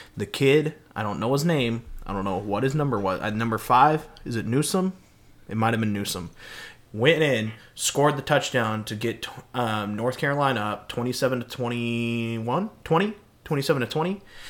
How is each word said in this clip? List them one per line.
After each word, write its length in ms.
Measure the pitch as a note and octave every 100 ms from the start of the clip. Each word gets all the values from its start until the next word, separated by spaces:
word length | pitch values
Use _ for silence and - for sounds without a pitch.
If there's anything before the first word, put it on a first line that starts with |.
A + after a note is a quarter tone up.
| - -
The 80 | G#2
kid, 500 | - C3+ D3+ D3+ - - -
I 80 |
don't 160 | G#2+ G2+
know 100 | A2+
his 140 | C#3 E3
name. 400 | D#3 A#2 A#2 - - -
I 60 |
don't 140 | G2 G2
know 120 | F#2
what 260 | G#2 G2+
his 120 | C3+ D3+
number 240 | C#3+ G#2+
was. 220 | F#2+ F#2
Uh, 80 | G#2+
number 280 | G#2+ A#2 A2
five, 500 | - B2 D3 D#3 - - -
is 100 | A2+
it 100 | G#2
Newsom? 460 | B2+ D3+ F#3+ F#3+ F#3 - _ - - -
It 80 | A2
might 180 | A2+
have 60 | A2+
been 140 | A2
Newsom. 380 | G2+ G2+ F#2 E2+ - - - - - _
Went 300 | G#2+ C3 D#3
in, 300 | D3+ A#2+ G#2+ A2 - -
scored 420 | - C3+ D3 C#3
the 40 |
touchdown 600 | C3+ D3 - B2+ A2+ A2 G#2+
to 100 | G#2+
get, 300 | A2+ A2 - - -
um, 420 | B2+ A#2 G#2+ G#2 G#2
North 220 | A#2+ B2
Carolina 420 | C#3+ C#3+ C#3 A#2
up 260 | G#2 G2+ -
twenty-seven 500 | - A#2+ B2 B2+ B2+
to 40 | A#2+
twenty-one, 1200 | - A#2+ A#2+ A#2 A#2 A#2 A#2 A#2 A2+ A2+ D3 G#3+ -
twenty, 300 | - D#3+ G#3 - - _
twenty-seven 380 | - C#3+ C#3 C#3+
to 60 | A#2
twenty, 340 | D#3 F3 G3+ - -